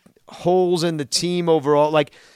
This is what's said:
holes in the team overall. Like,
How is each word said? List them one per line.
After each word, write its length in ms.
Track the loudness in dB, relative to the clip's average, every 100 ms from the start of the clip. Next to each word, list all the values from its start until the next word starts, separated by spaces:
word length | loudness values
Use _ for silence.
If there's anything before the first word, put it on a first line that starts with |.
| _ _ -20
holes 560 | -6 0 2 2 0
in 140 | -2 -4
the 80 | -6
team 440 | -4 -2 -2 0
overall. 400 | 0 2 2 2
Like, 220 | 0 -2 -6 -20